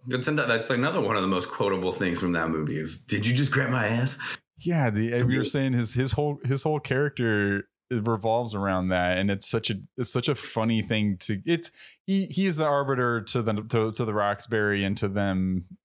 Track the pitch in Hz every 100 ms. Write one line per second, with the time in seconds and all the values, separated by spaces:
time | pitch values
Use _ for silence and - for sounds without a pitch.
0 | 123 127 156 147 123 113 - 123 143 185
1 | 107 107 95 90 - - 101 95 90 -
2 | 92 87 90 85 82 78 76 - - -
3 | - 101 110 123 139 139 123 127 107 117
4 | 131 - - - _ - 175 165 123 104
5 | 113 120 123 131 - 139 135 123 113 123
6 | 131 - 147 143 127 135 156 151 - 131
7 | 147 - 117 104 101 101 - _ - 120
8 | 113 110 110 117 117 104 98 92 92 90
9 | 90 90 101 98 - 117 - 98 - -
10 | 120 127 151 135 - 113 113 113 101 107
11 | 104 92 - 98 165 170 - - - -
12 | - 196 190 165 190 156 156 143 139 127
13 | 120 117 104 123 110 104 110 117 110 107
14 | 110 104 101 101 - 110 104 101 98 101
15 | 101 101 98 92 92 92 - -